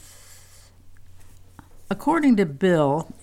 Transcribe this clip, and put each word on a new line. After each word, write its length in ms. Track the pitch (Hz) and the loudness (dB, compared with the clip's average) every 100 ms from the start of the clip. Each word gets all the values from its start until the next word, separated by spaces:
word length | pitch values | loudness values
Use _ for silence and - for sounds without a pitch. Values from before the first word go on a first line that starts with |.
| - - - - - - - - - - - - - - - - - - - | -20 -20 -20 -20 -20 -20 -20 -20 -20 -20 -20 -20 -20 -20 -20 -20 -20 -20 -10
According 480 | 196 - 330 294 220 | -6 -2 0 2 2
to 80 | 180 | 0
Bill, 680 | 139 185 170 143 147 160 - | 0 0 2 2 -2 -6 -16